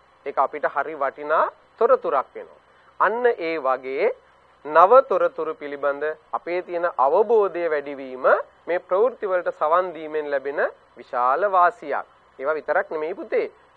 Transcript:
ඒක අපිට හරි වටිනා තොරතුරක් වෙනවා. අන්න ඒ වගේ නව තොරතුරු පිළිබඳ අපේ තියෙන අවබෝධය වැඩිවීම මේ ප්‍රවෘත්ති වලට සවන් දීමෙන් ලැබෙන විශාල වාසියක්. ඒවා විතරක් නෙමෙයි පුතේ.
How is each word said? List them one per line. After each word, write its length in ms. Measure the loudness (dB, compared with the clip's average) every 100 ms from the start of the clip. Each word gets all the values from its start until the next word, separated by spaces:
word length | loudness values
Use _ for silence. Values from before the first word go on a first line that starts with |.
| _ _ -8
ඒක 120 | -2
අපිට 280 | -2 0 -4 -4
හරි 200 | -6 -4
වටිනා 500 | -6 -4 -2 0 0 -4 _ -2
තොරතුරක් 520 | 2 2 2 -2 -4 -8
වෙනවා. 240 | -18 -20 _ _ _ 0
අන්න 260 | 0 2 0
ඒ 320 | 0 -2 -4
වගේ 560 | -2 -2 -4 -2 -2 -2 _ _ _ _ 0
නව 260 | 6 8 8 6
තොරතුරු 440 | 2 0 -2 -8 -8
පිළිබඳ 480 | -10 -6 -4 -4 -6 -8 _
අපේ 280 | -8 -6 -6
තියෙන 240 | -4 -4 -4 0
අවබෝධය 680 | 2 4 4 2 2 0 -2
වැඩිවීම 520 | -2 -4 -10 -10 -2 2 2 0 _ -6
මේ 140 | -4
ප්‍රවෘත්ති 460 | -2 0 0 -2 -4
වලට 300 | -4 -4 -2
සවන් 340 | 2 2 0
දීමෙන් 380 | -6 -8 -6 -2
ලැබෙන 280 | -4 -4 -4 -4 -6 _ -20
විශාල 440 | -8 -2 0 2 2
වාසියක්. 540 | 4 4 2 -6 -8 -8 _ _ -8
ඒවා 180 | -4 -4
විතරක් 280 | -2 -2 -2
නෙමෙයි 220 | -4 -6
පුතේ. 380 | -8 -4 -2 -2 -6 _